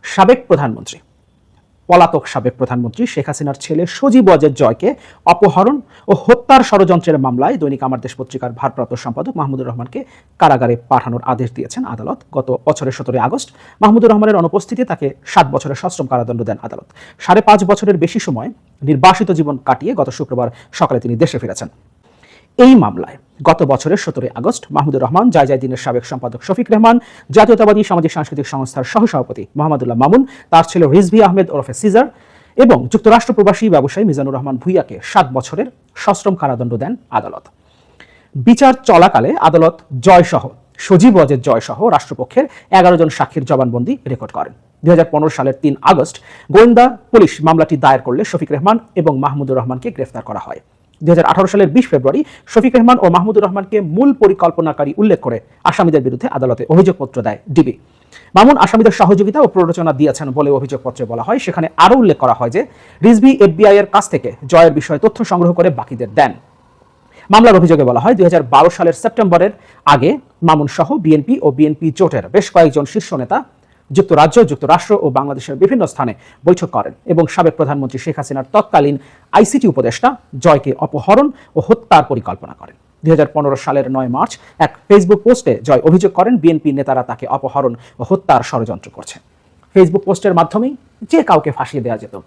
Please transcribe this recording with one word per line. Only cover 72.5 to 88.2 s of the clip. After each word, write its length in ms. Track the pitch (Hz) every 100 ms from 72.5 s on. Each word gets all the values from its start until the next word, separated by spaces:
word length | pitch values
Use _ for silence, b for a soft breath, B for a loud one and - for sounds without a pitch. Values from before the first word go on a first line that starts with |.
| 180
কয়েকজন 300 | 165 147 139
শীর্ষ 180 | 220 - 151
নেতা 160 | 123 233 262 _ _ _ _
যুক্তরাজ্য, 460 | 135 190 147 156 240 214
যুক্তরাষ্ট্র 420 | 143 135 170 - 202 156
ও 20 | 131
বাংলাদেশের 380 | 143 135 127 139
বিভিন্ন 220 | 190 262 165
স্থানে 220 | - 127 104 b b 156
বৈঠক 220 | 180 - 123
করেন 180 | - - -
এবং 100 | 156 160
সাবেক 200 | - 165 -
প্রধানমন্ত্রী 400 | 139 143 131 131
শেখ 120 | - 151
হাসিনার 300 | 135 135 131
তৎকালীন 420 | 208 208 170 143 139 b b b 185
আইসিটি 300 | 220 277 220
উপদেষ্টা 360 | - 190 - 247 269 _ 135
জয়কে 280 | 170 143 139 - 160
অপহরণ 420 | 143 123 220 285 b b -
ও 20 | -
হত্যার 360 | 226 - 165 143
পরিকল্পনা 420 | 123 - 90 - -
করেন। 140 | - _ _ _
দুই 80 | 156 160
হাজার 140 | 143 156
পনেরো 220 | 143 135 -
সালের 220 | 139 131 131
নয় 140 | 127 127
মার্চ 160 | 226 - b b 156
এক 60 | - _
Facebook 320 | 202 180 202 220
পোস্টে 280 | 247 - 113 117
জয় 140 | 127 160
অভিযোগ 220 | 175 196 -
করেন, 140 | 196 247
বিএনপি 260 | 160 160 151 139
নেতারা 240 | 139 127 123
তাকে 160 | 113 120 135
অপহরণ 360 | 131 139 131 117 b -
ও 40 | 123
হত্যার 320 | 190